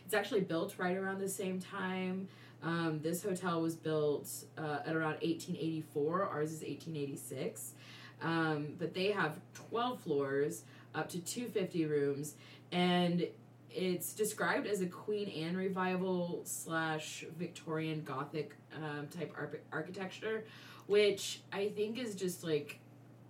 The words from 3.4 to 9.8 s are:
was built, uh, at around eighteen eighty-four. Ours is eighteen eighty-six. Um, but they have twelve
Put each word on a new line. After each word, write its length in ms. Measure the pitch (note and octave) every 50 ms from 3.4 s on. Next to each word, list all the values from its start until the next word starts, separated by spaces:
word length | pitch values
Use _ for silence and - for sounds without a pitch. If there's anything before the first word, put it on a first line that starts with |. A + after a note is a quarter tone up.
| F3+ F3 E3+ E3
was 160 | D#3+ E3 D#3+
built, 520 | - - D#3 D#3 D#3 D3+ D3 C#3+ - - - - - - - -
uh, 220 | D3+ D#3 D3+ D3 D3 -
at 100 | D3+ D#3+
around 220 | D#3+ D#3+ D#3 D3+ -
eighteen 340 | D#3+ E3 D#3+ - - F#3 F3
eighty-four. 680 | - D#3+ D#3+ D#3+ D#3 D3+ - - D3+ C#3+ D#3 E3+ F#3 G3
Ours 260 | - - D3 D3+ D#3+
is 140 | D#3+ D#3 -
eighteen 320 | - C#3 - - E3 D#3+
eighty-six. 760 | D3 C#3+ C#3 C#3 - - - C#3 B2+ - - - - - - - - - - - - - - - -
Um, 460 | D3 E3 E3 E3 D#3+ D#3 D#3 D3 D3 D3 - -
but 160 | E3 - -
they 180 | F#3 F#3 G#3
have 220 | G#3 G3 E3 D3+ - - - -
twelve 480 | - - - - G3+ A3+